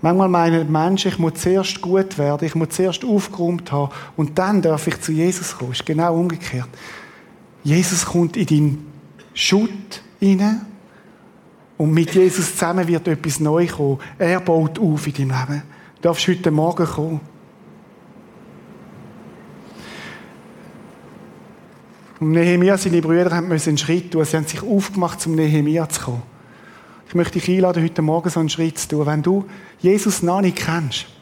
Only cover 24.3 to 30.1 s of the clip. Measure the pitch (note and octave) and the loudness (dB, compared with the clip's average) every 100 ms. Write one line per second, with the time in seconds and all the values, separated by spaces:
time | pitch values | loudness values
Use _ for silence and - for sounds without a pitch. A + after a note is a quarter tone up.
24.3 | D#3+ D3+ - G3+ G3+ G3 - F3 - E3 | -2 -4 -8 0 0 0 -2 -4 -4 -2
25.3 | D#3+ D#3 D#3 D3 D#3+ D#3 - - A#2+ - | 0 2 2 2 0 -2 -6 -6 -8 -10
26.3 | - - - - - - - - E3+ E3 | -20 -20 -20 -20 -20 -20 -20 -6 -2 -2
27.3 | F3+ - F#3 F#3 E3+ D#3+ D#3+ D#3 D#3+ F3 | -2 0 2 2 2 0 0 0 0 0
28.3 | E3 D#3 - E3 D#3 - D3+ D3 D3+ D3+ | 0 -2 0 -4 -4 -4 -2 0 0 0
29.3 | G3 G3 - - - F3+ G#3 G#3+ | 0 -2 -14 -20 -2 2 2 2